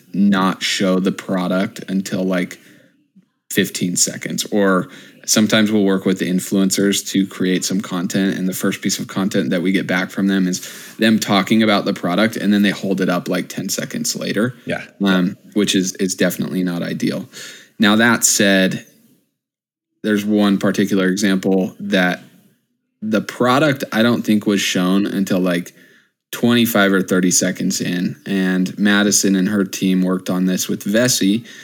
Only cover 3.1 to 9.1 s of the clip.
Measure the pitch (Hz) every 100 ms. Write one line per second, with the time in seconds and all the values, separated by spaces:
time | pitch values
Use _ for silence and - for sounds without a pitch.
3.1 | _ _ _ - - - - 90 - -
4.1 | - - 82 - 107 101 92 - - -
5.1 | - - 113 104 110 104 107 98 95 95
6.1 | 95 - 92 - 98 95 98 101 98 -
7.1 | 98 98 - 92 90 - 92 - 90 90
8.1 | 101 98 82 92 92 101 - 101 - -